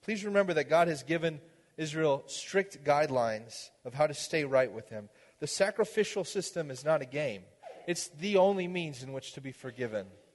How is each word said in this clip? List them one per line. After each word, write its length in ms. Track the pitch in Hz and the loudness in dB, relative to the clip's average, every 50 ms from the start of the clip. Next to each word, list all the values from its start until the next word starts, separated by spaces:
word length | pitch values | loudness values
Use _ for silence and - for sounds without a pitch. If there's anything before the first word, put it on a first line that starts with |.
| _ | _
Please 200 | - 220 214 196 | -6 -6 -4 -4
remember 300 | 214 202 202 202 185 175 | 0 2 2 4 4 2
that 160 | 156 143 127 | 0 2 4
God 180 | 151 165 170 170 | 6 6 6 6
has 160 | 160 135 127 | 2 -2 -2
given 380 | 135 165 170 156 165 160 147 - - _ _ _ _ _ | -2 -2 0 0 -2 -2 -4 -14 -20 _ _ _ _ _
Israel 480 | - 160 156 147 160 160 151 139 139 - - | -8 -8 -6 -2 2 4 4 4 2 0 -8
strict 580 | - - - - - 190 190 196 - 143 147 | -10 -10 -10 0 0 0 0 0 -6 -8 2
guidelines 840 | 143 143 143 151 120 131 127 120 113 110 107 113 117 - - - - _ _ _ | 4 4 4 4 4 2 2 2 2 0 -4 -8 -12 -14 -16 -16 -16 _ _ _
of 100 | 127 117 | -12 0
how 140 | 135 151 156 | 2 2 2
to 60 | 147 | 2
stay 320 | - - - - 160 147 | -2 -6 -2 0 0 0
right 260 | 139 131 131 131 120 | 4 4 4 4 4
with 160 | 98 113 107 - | 0 -8 -12 -10
him. 220 | 113 107 104 104 _ _ _ _ _ _ | -10 -12 -12 -12 _ _ _ _ _ _
The 80 | - 147 | -8 -6
sacrificial 760 | - - 196 196 214 - 220 - - - 208 202 - 208 180 | 0 2 2 2 2 0 0 0 2 0 0 0 0 -4 -4
system 480 | - - 202 170 - - 180 160 147 | -4 -4 -6 -6 -4 -6 -6 -6 -6
is 140 | 131 123 135 | -8 -6 0
not 160 | 151 160 151 | 2 2 2
a 40 | 139 | 2
game. 380 | 127 127 147 151 139 107 98 92 - - _ - - - - - - | -2 -4 -4 -2 -2 -4 -6 -12 -16 -20 _ -18 -18 -18 -14 -4 -4
It's 200 | 175 170 - - | -4 -4 -4 -10
the 300 | - 147 160 202 208 190 | -10 -8 -4 2 4 6
only 320 | 180 196 202 190 180 175 | 6 6 4 2 -2 -2
means 340 | 180 180 170 156 143 120 131 | -2 -4 -4 -4 -6 -10 -12
in 80 | 131 | -10
which 220 | 135 135 - - - | -10 -10 -10 -10 -14
to 80 | - | -10
be 100 | 135 135 | -10 -10
forgiven. 560 | 127 - - 131 113 120 127 117 107 107 95 95 92 92 _ _ _ | -12 -10 -12 -12 -6 -4 -4 -2 -2 -4 -6 -6 -14 -20 _ _ _